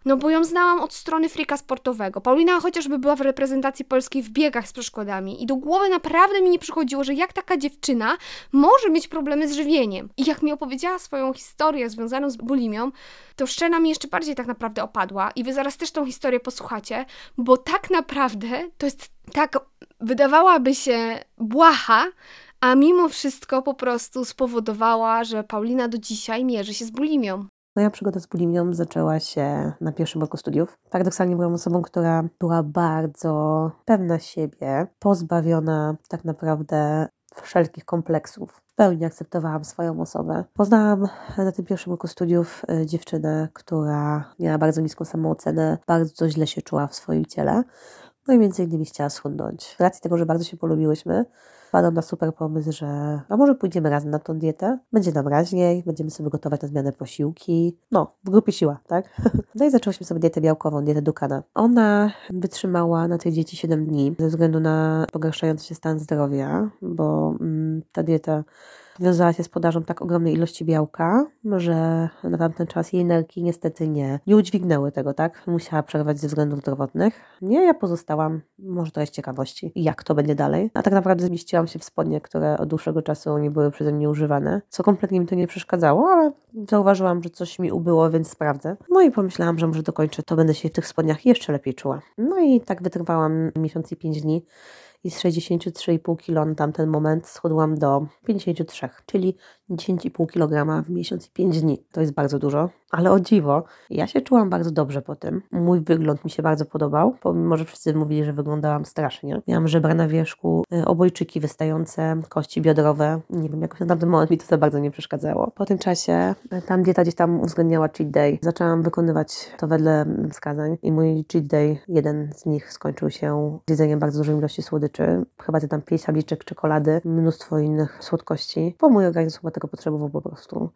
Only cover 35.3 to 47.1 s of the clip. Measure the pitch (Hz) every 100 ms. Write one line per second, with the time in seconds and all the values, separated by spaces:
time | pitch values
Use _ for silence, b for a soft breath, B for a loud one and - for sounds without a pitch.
35.3 | 170 160 165 160 156 151 156 - 165 165
36.3 | 147 160 156 156 156 147 156 160 _ _
37.3 | - - 180 165 - - 170 165 160 -
38.3 | - - - _ - 202 170 165 - 156
39.3 | 175 160 156 156 - 170 160 165 165 160
40.3 | 165 - - 202 220 208 202 196 B B
41.3 | B 190 180 175 190 175 175 170 - 175
42.3 | 175 170 - - 165 156 165 - 160 156
43.3 | 156 160 - - 160 151 147 147 151 147
44.3 | - 170 156 156 160 156 - 160 165 160
45.3 | 160 - 160 160 160 - 170 160 - 165
46.3 | 151 156 - - 151 143 - -